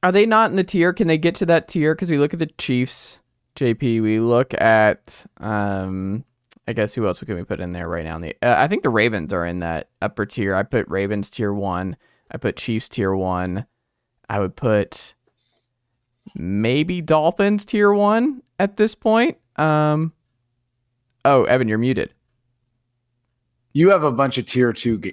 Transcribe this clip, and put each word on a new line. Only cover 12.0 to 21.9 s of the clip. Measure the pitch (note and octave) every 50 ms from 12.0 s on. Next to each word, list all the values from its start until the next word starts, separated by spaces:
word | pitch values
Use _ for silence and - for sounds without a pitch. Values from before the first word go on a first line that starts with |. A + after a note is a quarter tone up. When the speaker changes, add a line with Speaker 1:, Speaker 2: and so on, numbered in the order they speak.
| _ _ _ _ _ _
Speaker 1:
I | -
put | B2 - A2 -
Chiefs | - - - A2+ A2 - -
tier | - - G#2 F#2+ F#2+
one. | F#2+ F#2+ F#2 F#2 F2+ F2+ F#2 F2+ G2 - _ _ _ _ _ _ _ _ _ _ _ _ _
I | G#2+ G2+
would | G2 F2+ -
put | - - B2 G#2+ G#2 G2+ - - - - - _ _ _ _ _ _ _ _ _ _ _ _ _ _ _ _ _ _ _ _ _ _ _ - _
maybe | - - F2+ G2 G2+ A2 A2+ B2+ D3 D#3 E3+ F3+ F3
Dolphins | E3 D#3 D#3+ D#3 D3+ E3 E3 - G3+ G3+ G#3 G#3 G#3
tier | - - G#3 G#3 G3+
one | G3+ G3+ G3+ G3+ G#3+ A3+ A#3+ D4+ C#4 B3+ - _ _ _
at | G3 G3+ G3+
this | - G#3+ A3+ -
point. | _ _ A3+ G#3+ A3+ A#3+ D#4+ - _ _ _ _
Um, | - D3+ D#3 D3+ D3+ D3+ D3+ D3+ D3+ D#3+ E3 - _ _ _ _ _ _ _ _ _ _ _ _ _ _ _ _ _ _ _ _ _ _
oh, | C#3 C#3 B2+ -
Evan, | - B2 C3 B2+ A2
you're | G#2+ A2
muted. | A#2 B2+